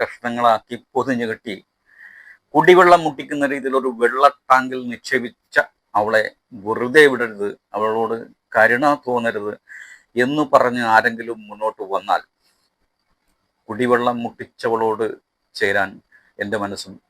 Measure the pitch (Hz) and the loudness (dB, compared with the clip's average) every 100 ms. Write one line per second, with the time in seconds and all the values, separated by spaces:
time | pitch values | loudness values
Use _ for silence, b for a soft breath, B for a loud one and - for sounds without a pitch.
0 | 113 - 120 120 120 110 - 120 _ 135 | -8 -8 -10 -2 0 0 -2 -16 _ -4
1 | 123 123 117 110 120 98 - _ B B | -4 -4 -6 -8 -10 -14 -14 _ B B
2 | B B B B _ 147 156 180 180 175 | B B B B _ 2 6 8 8 6
3 | 160 139 139 147 143 139 131 131 131 113 | 4 -6 -8 -4 -4 -4 -4 -2 -2 -2
4 | 120 127 143 - - 127 127 131 123 117 | -2 4 2 2 2 2 2 -6 -10 -12
5 | - 131 117 - _ - - _ _ 110 | -6 -4 -4 -12 _ -2 -2 _ _ -2
6 | 107 110 107 - _ - 98 110 120 143 | 0 0 0 -6 _ -12 -8 -4 0 4
7 | 147 123 120 104 101 - _ 104 107 110 | 4 4 -4 -6 -8 -8 _ -6 -4 -2
8 | 113 113 113 _ _ 117 110 120 147 143 | -4 -6 -12 _ _ 2 4 4 0 0
9 | - 123 117 107 104 104 B B B B | -2 -4 -4 -6 -8 -10 B B B B
10 | B 117 123 147 143 139 123 123 117 110 | B -2 0 0 2 2 2 0 2 4
11 | 113 113 113 113 104 104 110 - 98 98 | 2 -2 -8 -12 -14 -8 -6 -6 -6 -6
12 | 101 87 - _ _ _ _ _ _ _ | -2 -2 -4 _ _ _ _ _ _ _
13 | _ _ _ _ _ _ - 107 123 120 | _ _ _ _ _ _ -12 -4 0 2
14 | 123 123 117 - 117 _ 127 113 113 107 | 2 -2 -6 -12 -18 _ -2 0 0 -2
15 | 110 - _ _ _ - 101 101 95 101 | -4 -6 _ _ _ -4 -2 0 -2 -6
16 | _ b b - 101 107 98 98 - 95 | _ b b -10 -6 -6 -6 -8 -14 -20
17 | _ | _